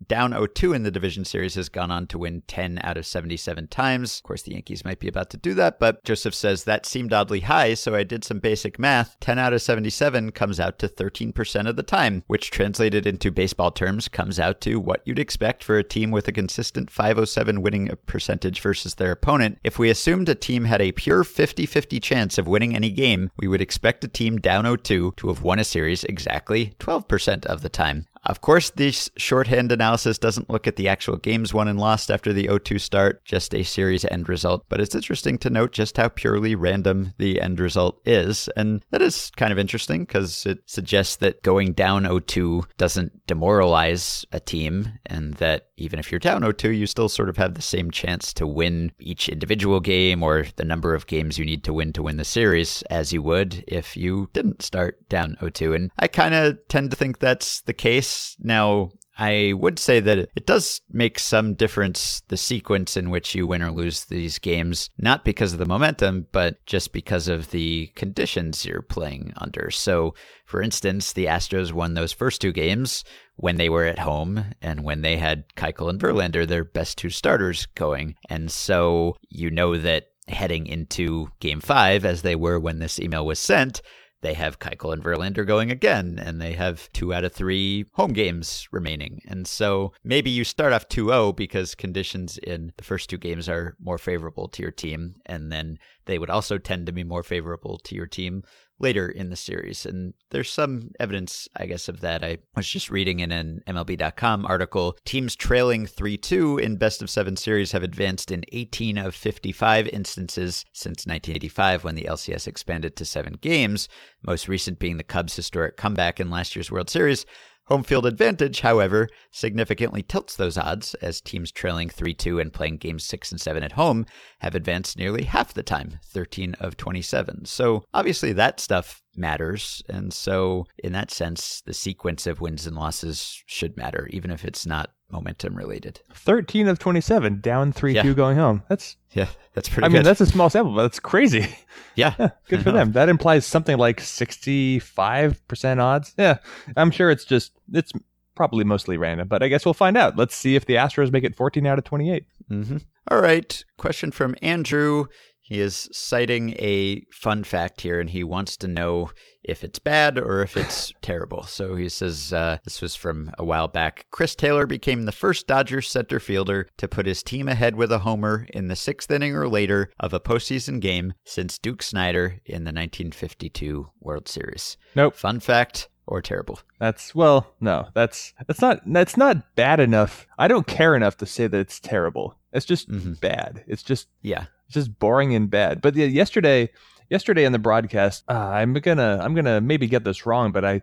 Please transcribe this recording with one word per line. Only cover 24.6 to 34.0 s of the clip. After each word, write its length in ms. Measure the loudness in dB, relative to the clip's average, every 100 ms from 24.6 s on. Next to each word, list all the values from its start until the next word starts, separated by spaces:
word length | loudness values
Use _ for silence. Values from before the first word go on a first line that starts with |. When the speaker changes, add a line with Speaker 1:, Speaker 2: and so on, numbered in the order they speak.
| 2
Speaker 1:
oh 100 | 0
two 360 | 0 2 0 -2
to 120 | -4
have 140 | -2
won 160 | 0 0
a 60 |
series 400 | 0 0 0 -2
exactly 720 | -4 -6 -4 -4 -2 -2 -2 -6
twelve 280 | -4 -4 0
percent 360 | 0 0 -2 -4
of 160 | -6
the 60 | -4
time. 380 | -2 0 -2 -8 _ -4
Of 140 | 0
course, 300 | 4 4 4
this 380 | 0 0 0 -6 -6
shorthand 540 | 0 2 4 2 2
analysis 460 | 2 4 4 2 0
doesn't 320 | 0 0 -2
look 160 | -2 -2
at 100 | 0
the 120 | 0
actual 280 | 0 -2 -2
games 380 | 0 0 2
won 140 | 0 2
and 100 | 2
lost 320 | 4 2 2
after 220 | 0 0
the 160 | 0 2
oh 100 | 0
two 200 | 0 -4
start, 460 | 0 4 4 2
just 300 | -4 -4 -2
a 80 | -2
series 420 | -2 0 2 2